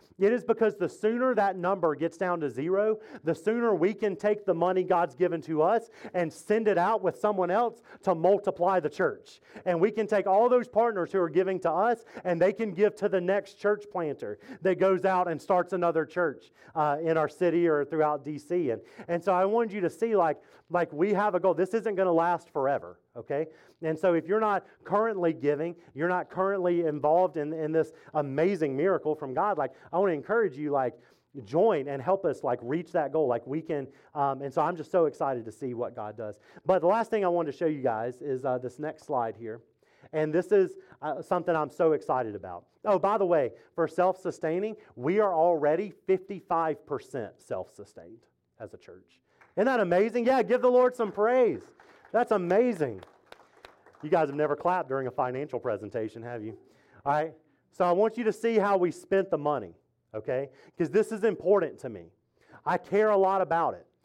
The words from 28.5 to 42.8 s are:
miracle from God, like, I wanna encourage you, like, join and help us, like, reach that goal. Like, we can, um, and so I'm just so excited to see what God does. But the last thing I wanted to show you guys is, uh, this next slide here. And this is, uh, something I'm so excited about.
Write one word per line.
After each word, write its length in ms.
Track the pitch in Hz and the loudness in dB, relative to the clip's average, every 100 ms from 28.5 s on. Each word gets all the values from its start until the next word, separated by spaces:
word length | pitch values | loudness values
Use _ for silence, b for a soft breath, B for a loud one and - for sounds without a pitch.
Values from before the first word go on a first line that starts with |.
| 190 156 131 | 0 -2 0
miracle 400 | 180 170 151 156 | 0 0 -2 -6
from 180 | 139 | -4
God, 240 | 131 202 165 | -2 -2 0
like, 140 | 135 B B | -4 B B
I 40 | 170 | 0
wanna 140 | 202 | 0
encourage 460 | 156 131 226 202 139 | 0 -2 0 0 -2
you, 140 | 151 | -2
like, 220 | 139 127 - b b b 143 104 | 0 -2 -4 b b b -18 -4
join 420 | 147 226 165 135 | 2 2 2 -2
and 140 | 139 | -4
help 240 | 127 196 180 | -2 0 0
us, 180 | 131 | -2
like, 160 | 135 120 | -2 -2
reach 300 | 117 160 170 | -2 -4 -2
that 220 | 170 143 | -2 0
goal. 140 | 156 139 | 0 0
Like, 200 | 117 - | 0 -4
we 140 | 151 | -8
can, 260 | 160 147 131 b b | -4 -6 -6 b b
um, 280 | 151 139 135 | -2 -2 -2
and 120 | 139 | -4
so 80 | 147 | 0
I'm 140 | 160 175 | 0 -2
just 160 | 147 | -2
so 140 | 185 156 | 2 2
excited 400 | - 143 127 110 | 0 -2 -4 -8
to 80 | |
see 200 | - 135 | -10 -8
what 220 | 117 117 123 | -6 -8 -8
God 220 | 107 110 | -12 -10
does. 200 | 107 101 B B - | -12 -12 B B 0
But 160 | 185 | 2
the 60 | 170 | 2
last 220 | 220 220 | 2 0
thing 140 | 220 | -2
I 60 | 185 | 0
wanted 240 | 175 156 | 0 -2
to 40 | 135 | -2
show 100 | 165 | -2
you 140 | 147 | 0
guys 400 | 127 110 120 123 | -2 -2 -4 -8
is, 220 | 147 131 | -6 -4
uh, 140 | 135 127 | -2 -4
this 200 | 123 - | -6 -10
next 280 | 151 156 - | -10 -10 -6
slide 320 | 135 113 113 | -4 -4 -6
here. 240 | 113 117 - _ b b b | -12 -12 -16 _ b b b
And 220 | 156 156 | -4 0
this 180 | 165 180 | 0 2
is, 240 | 208 185 - B B | 4 2 -2 B B
uh, 200 | 151 135 | -8 -8
something 340 | - 180 170 165 | -4 -2 0 0
I'm 140 | 147 | -2
so 240 | - 165 | 0 2
excited 420 | 147 - 131 117 101 | 2 0 -2 -2 -8
about. 300 | 90 87 - _ | -12 -14 -16 _